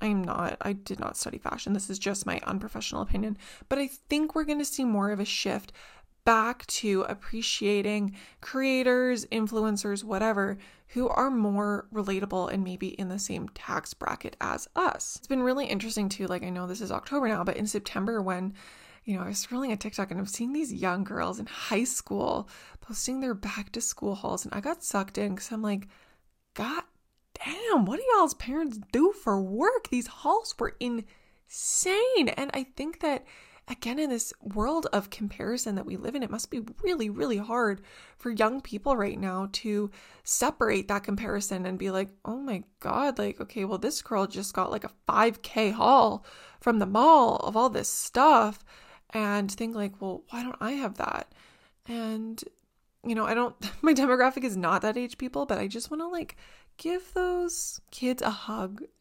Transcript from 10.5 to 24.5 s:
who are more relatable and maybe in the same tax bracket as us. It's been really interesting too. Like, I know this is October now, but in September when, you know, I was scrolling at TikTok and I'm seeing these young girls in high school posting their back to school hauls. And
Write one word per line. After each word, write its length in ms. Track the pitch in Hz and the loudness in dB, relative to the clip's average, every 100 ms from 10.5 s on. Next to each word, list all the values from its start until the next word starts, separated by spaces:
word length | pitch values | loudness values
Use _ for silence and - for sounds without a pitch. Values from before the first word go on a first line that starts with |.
| 196 - - - | -2 -10 -20 -8
who 200 | 247 254 | -2 2
are 220 | - 269 | 2 2
more 560 | 247 208 202 208 202 - | 2 2 2 0 -2 -4
relatable 600 | 214 196 190 196 185 180 | -4 -2 -2 0 -2 0
and 100 | 196 | -2
maybe 260 | 185 185 190 | -2 -4 -6
in 180 | - 185 | -6 -6
the 100 | 196 | -4
same 320 | - 180 185 | -4 -6 -8
tax 460 | - - 208 - - | -10 -6 -6 -6 -8
bracket 420 | - - - - | -6 -6 -8 -6
as 280 | - - - - | -4 -4 -4 0
us. 400 | 359 - - - | 0 0 -8 -10
It's 100 | - | -4
been 140 | 262 | 0
really 240 | 247 262 277 | 0 0 -2
interesting 440 | 196 220 220 196 | -4 -4 -2 -2
too. 180 | - 190 | -2 -4
Like, 160 | 180 | -4
I 80 | 180 | -4
know 160 | 180 180 | -6 -6
this 140 | 208 | -6
is 100 | 190 | -4
October 360 | - - 285 233 | -6 -2 0 0
now, 160 | - | 0
but 140 | 190 - | -2 -2
in 80 | 208 | -2
September 560 | 208 - 196 202 226 | -4 -4 -4 -2 -2
when, 320 | 190 180 190 196 - - - - | -2 -2 -4 -8 -18 -20 -20 -14
you 120 | - 190 | -6 -4
know, 80 | |
I 60 | 185 | -4
was 140 | 202 | -6
scrolling 280 | - 247 269 | -4 -4 -2
at 80 | 208 | -4
TikTok 320 | 214 - 196 | -6 -6 -4
and 80 | 180 | -4
I'm 80 | 196 | -6
seeing 260 | - 240 | -6 -4
these 180 | 294 277 | -4 -4
young 320 | 180 185 180 | -2 -2 -2
girls 360 | 190 - 170 185 | -4 -2 -4 -4
in 80 | 220 | -10
high 380 | - - 220 254 | -10 -2 0 0
school 640 | - - 202 - - 208 - - - | -4 -4 -2 0 -2 -4 -14 -20 -20
posting 380 | - 214 - 262 | -12 -6 -4 -2
their 140 | 262 | -2
back 380 | 202 202 208 196 | -4 -6 -6 -8
to 100 | 233 | -6
school 320 | 208 - 202 | -6 -4 -4
hauls. 320 | 196 202 - | -4 -4 -4
And 80 | - | -6